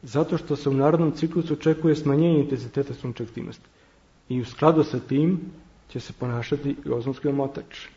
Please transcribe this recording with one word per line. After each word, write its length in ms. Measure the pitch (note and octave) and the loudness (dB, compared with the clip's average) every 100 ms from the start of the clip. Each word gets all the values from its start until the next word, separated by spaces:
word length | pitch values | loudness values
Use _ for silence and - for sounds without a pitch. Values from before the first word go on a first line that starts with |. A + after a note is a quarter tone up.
zato 360 | C3 C3 D#3+ E3+ | -4 -2 0 -2
što 180 | - C#3 | -2 -2
se 120 | C#3+ | 0
u 60 | |
narodnom 380 | C3+ C#3+ D#3+ D#3+ | 4 4 4 2
ciklusu 420 | - E3 E3+ E3 | 0 -2 -2 -2
očekuje 420 | D3+ D#3+ D#3 D#3+ D3+ | 0 2 4 4 2
smanjenje 440 | C#3+ C#3 E3+ D#3 | 2 4 4 4
intenziteta 540 | C3+ B2+ A#2 - C#3+ | 2 -2 -4 -4 -4
sunčeve 340 | A#2+ B2+ A#2 A#2 | -6 -10 -8 -10
aktivnosti. 360 | - - - _ _ _ _ _ _ _ | -8 -12 -14 _ _ _ _ _ _ _
I 120 | B2+ | -4
u 40 | |
skladu 400 | A2+ - D3+ D#3+ | -4 4 4 6
sa 140 | C#3+ B2+ | 2 -2
tim 420 | - C3+ D#3+ F#3 - - - - _ | -2 2 2 0 -4 -16 -20 -20 _
će 120 | B2+ | -12
se 120 | - | -12
ponašati 640 | - B2+ A#2+ A#2 C#3+ C#3+ C#3+ - | -8 -4 -4 -4 -4 -4 -6 -4
i 40 | |
ozonski 380 | A#2+ B2 C3 D3 | -4 -2 -4 -2
omotač. 580 | C#3 C#3 - - - - | -2 -2 -6 -14 -18 -20